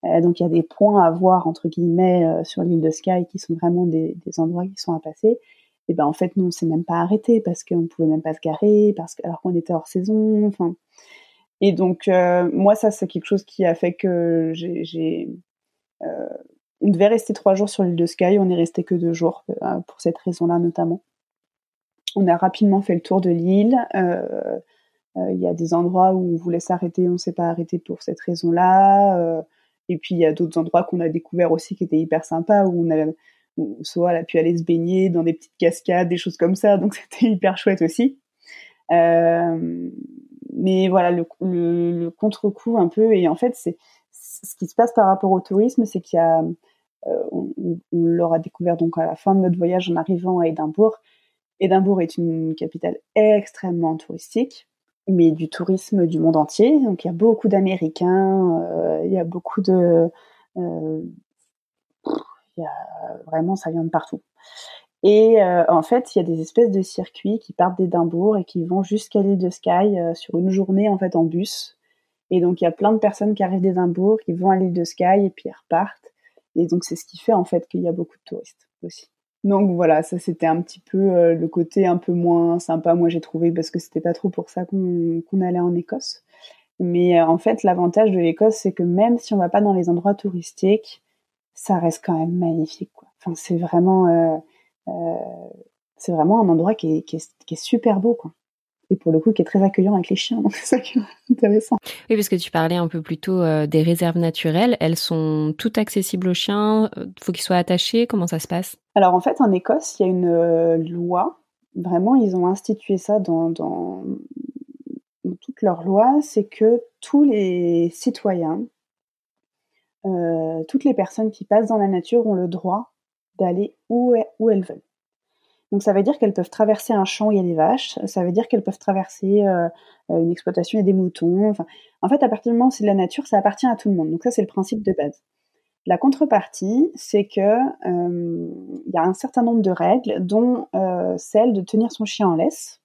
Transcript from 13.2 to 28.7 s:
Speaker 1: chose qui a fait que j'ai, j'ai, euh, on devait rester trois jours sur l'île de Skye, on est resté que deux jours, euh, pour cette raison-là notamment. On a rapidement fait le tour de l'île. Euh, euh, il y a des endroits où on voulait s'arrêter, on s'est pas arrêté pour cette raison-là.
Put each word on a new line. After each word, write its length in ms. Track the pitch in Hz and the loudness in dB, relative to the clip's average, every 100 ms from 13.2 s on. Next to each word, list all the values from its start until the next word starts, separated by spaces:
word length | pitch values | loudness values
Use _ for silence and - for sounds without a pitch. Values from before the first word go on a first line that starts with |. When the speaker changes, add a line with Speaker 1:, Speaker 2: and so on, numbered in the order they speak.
| - | -2
Speaker 1:
chose 180 | 196 | -2
qui 220 | - - 185 | -2 -2 0
a 80 | |
fait 200 | 165 175 | 0 -2
que 580 | 175 190 175 170 165 160 | -2 -2 0 0 0 0
j'ai, 300 | 165 170 170 | -4 -8 -8
j'ai, 460 | 165 165 160 - - 175 _ _ _ _ _ _ | -8 -6 -4 -4 -8 -14 _ _ _ _ _ _
euh, 240 | - - - - - _ _ _ | -12 -10 -10 -12 -18 _ _ _
on 80 | 202 | 0
devait 180 | 175 202 | 4 4
rester 260 | 226 220 | 2 -2
trois 220 | 214 - 190 | -2 2 2
jours 140 | 208 | 0
sur 140 | - | -2
l'île 120 | 185 170 | -2 0
de 100 | 170 | -2
Skye, 320 | - 180 202 | 0 2 2
on 100 | 190 | 2
est 40 | 175 | 0
resté 280 | 170 - | 0 -2
que 100 | 170 | -2
deux 200 | 180 170 | -2 -2
jours, 320 | 165 165 - - - | 0 -2 -2 -10 -8
euh, 160 | - 175 180 | -4 -6 -8
pour 120 | - | -6
cette 200 | - 165 | -6 -4
raison-là 400 | - 170 170 170 | -6 -2 0 0
notamment. 420 | 170 165 170 175 _ _ _ _ _ _ _ _ _ _ - - | 0 -2 -4 -4 _ _ _ _ _ _ _ _ _ _ -10 -2
On 120 | 190 | 2
a 100 | 170 | 2
rapidement 440 | 185 185 208 196 | 0 2 2 2
fait 120 | 196 175 | 2 -2
le 60 | |
tour 180 | - 190 | 0 0
de 100 | 185 | 0
l'île. 460 | 170 170 190 214 254 - - | 0 2 2 4 2 0 -2
Euh, 640 | 180 175 - 52 - - - _ _ _ _ 185 | -2 -2 -6 -8 -6 -8 -10 _ _ _ _ -8
euh, 140 | 185 | -4
il 80 | 185 | -2
y 80 | 180 | -2
a 60 | 170 | -2
des 180 | 170 | -2
endroits 400 | 170 175 185 185 | 0 0 2 2
où 200 | 190 180 | 2 -2
on 40 | 170 | -2
voulait 220 | 175 170 | -2 -6
s'arrêter, 500 | - 180 175 170 180 | -4 -4 -4 -2 0
on 80 | 180 | 0
s'est 160 | - | -4
pas 160 | 175 170 | -4 -4
arrêté 300 | 165 165 175 | -4 -6 -8
pour 240 | _ 175 | _ -12
cette 160 | - - | -10 -10
raison-là. 960 | - 170 170 170 185 | -6 -4 0 2 4